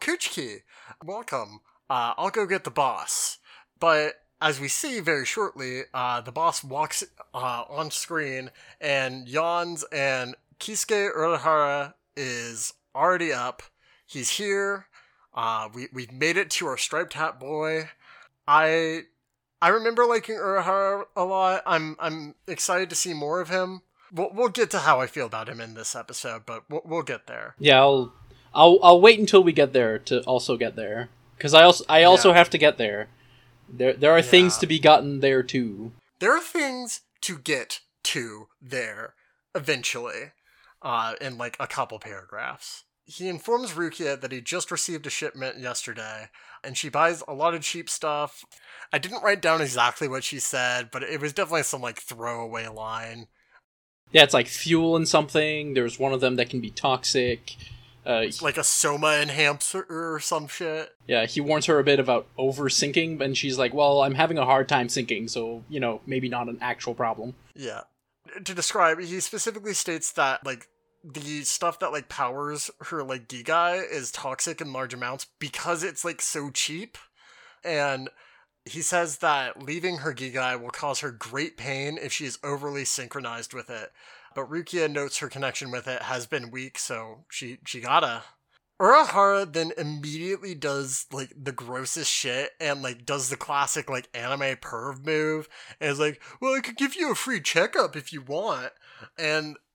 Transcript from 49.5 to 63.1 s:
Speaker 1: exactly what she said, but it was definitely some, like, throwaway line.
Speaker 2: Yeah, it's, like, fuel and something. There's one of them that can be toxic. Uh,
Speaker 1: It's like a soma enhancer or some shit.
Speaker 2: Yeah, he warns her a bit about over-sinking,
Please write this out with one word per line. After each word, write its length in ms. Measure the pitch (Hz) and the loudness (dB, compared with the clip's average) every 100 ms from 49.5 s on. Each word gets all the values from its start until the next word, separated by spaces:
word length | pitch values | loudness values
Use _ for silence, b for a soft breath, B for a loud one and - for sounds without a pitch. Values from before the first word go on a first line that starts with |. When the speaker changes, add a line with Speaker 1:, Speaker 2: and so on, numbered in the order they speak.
| 160 | 2
Speaker 1:
exactly 480 | 143 123 120 - 143 | 2 2 2 2 -4
what 160 | 131 | -4
she 160 | - 139 | -6 -6
said, 520 | - 131 123 123 117 | -4 -2 0 -2 -4
but 120 | 131 | -8
it 160 | 127 151 | -8 -6
was 140 | 147 | -4
definitely 300 | 143 170 165 | -4 -2 0
some, 180 | 135 139 | -2 -4
like, 180 | 123 113 | -8 -10
throwaway 680 | - 117 117 117 113 113 113 | -14 -10 -8 -8 -8 -8 -10
line. 600 | 110 110 113 113 117 113 _ _ _ _ _ _ _ _ | -10 -8 -8 -10 -14 -20 _ _ _ _ _ _ _ _
Speaker 2:
Yeah, 100 | 156 | 6
it's, 100 | 143 | 8
like, 140 | 151 - | 6 0
fuel 480 | - 156 165 165 165 | -4 0 2 4 2
and 140 | 160 | 4
something. 640 | 160 147 160 151 151 147 | 2 2 0 0 -2 -2
There's 260 | 131 120 - | -2 -2 0
one 140 | 135 | -2
of 80 | 131 | 2
them 160 | 127 127 | 0 0
that 120 | 120 | -2
can 120 | 127 | -4
be 80 | 107 | -8
toxic. 880 | - 143 127 - 135 123 117 - - b b b b - | -4 0 0 0 0 0 -2 -8 -18 b b b b -2
Uh, 180 | 117 107 | -2 -2
Speaker 1:
It's 160 | - | -4
like 160 | 151 156 | -4 0
a 80 | 139 | 0
soma 480 | - 156 147 156 147 | 2 0 0 2 2
enhancer 640 | 147 139 147 143 - 190 - | 0 2 0 0 -4 -6 -8
or 300 | 165 165 156 | -8 -6 -6
some 260 | - 160 147 | -4 -4 -4
shit. 460 | - 170 156 - _ - | -8 -6 -6 -8 _ -2
Speaker 2:
Yeah, 180 | 120 113 | 0 0
he 140 | 156 | -2
warns 280 | 147 156 - | 0 2 4
her 120 | 151 | 4
a 60 | 139 | 6
bit 160 | 139 | 4
about 260 | 127 175 - - | 4 0 -2 -4
over-sinking, 840 | 131 131 135 - 147 165 165 | -2 0 0 0 0 0 0